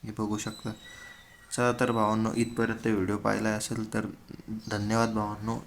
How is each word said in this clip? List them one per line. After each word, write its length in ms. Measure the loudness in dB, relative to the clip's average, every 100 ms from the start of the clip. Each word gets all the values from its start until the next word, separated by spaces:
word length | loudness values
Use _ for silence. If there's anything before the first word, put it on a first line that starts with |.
हे 80 | -8 -4
बघू 200 | -2 0
शकता. 340 | -4 -6 -8 -10 -12 -18 -18 -20 -20 -20 -10
चला 200 | 2 2 4
तर 120 | 2
भावांनो, 420 | 4 4 4 2
इथपर्यंत 540 | 2 0 2 0 2 2
व्हिडिओ 300 | 2 2 2
पाहिला 320 | 2 2 2
असेल 440 | 0 -2 -4 -2
तर 120 | -2 -4 -8 -16 -18 -10 -10 -4
धन्यवाद 420 | -2 0 2 2
भावांनो. 440 | 2 -2 -4 -4 -4